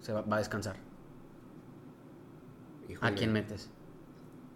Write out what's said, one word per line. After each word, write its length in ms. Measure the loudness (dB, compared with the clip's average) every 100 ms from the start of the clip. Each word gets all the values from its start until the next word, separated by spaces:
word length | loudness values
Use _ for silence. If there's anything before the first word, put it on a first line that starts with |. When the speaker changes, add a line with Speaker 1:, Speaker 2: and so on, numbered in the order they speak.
Speaker 1:
se 120 | 0
va, 80 | 2
va 140 | 6 6
a 40 |
descansar". 360 | 6 2 0 -4 -8 -14 -14 -14 -16 -16 -14 -14 -14 -14 -14 -16 -16 -16 -16 -16 -16 -14 -14 -14 -12
Speaker 2:
Híjole. 220 | 2 4
Speaker 1:
¿A 40 | 8
quién 180 | 8
metes? 360 | 6 4 -2 -6 -12 -16 -14 -16 -14 -14 -14 -14